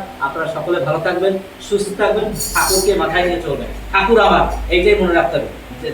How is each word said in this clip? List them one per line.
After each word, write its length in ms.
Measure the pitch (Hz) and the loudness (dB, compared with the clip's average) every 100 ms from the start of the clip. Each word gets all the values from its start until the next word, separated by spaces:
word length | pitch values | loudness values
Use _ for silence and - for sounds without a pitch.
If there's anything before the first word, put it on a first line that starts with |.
| 190 - - | -6 -6 -6
আপনারা 200 | 165 160 151 | -4 -4 -4
সকলে 220 | 170 170 175 | -2 -2 0
ভালো 140 | 165 185 | -2 -2
থাকবেন, 260 | 175 190 190 - - - | 0 0 0 -6 -14 -4
সুস্থ 200 | 202 - - | -2 -2 0
থাকবেন, 260 | 202 214 214 - 196 | 0 2 -2 -4 -2
ঠাকুরকে 380 | - 180 190 190 175 | 0 2 2 2 0
মাথায় 220 | 160 175 180 | 0 0 0
নিয়ে 140 | 170 156 | 0 -4
চলবেন। 240 | 135 - - - | -6 -6 -10 -2
ঠাকুর 260 | - 233 220 190 | 0 4 4 6
আমার, 180 | 185 - - - | 4 2 -2 0
এইটাই 220 | 180 196 202 | 2 4 4
মনে 120 | 180 170 | 4 2
রাখতে 160 | - - | 2 0
হবে 100 | - - - - | -4 -10 -16 -10
যে 60 | 151 | -8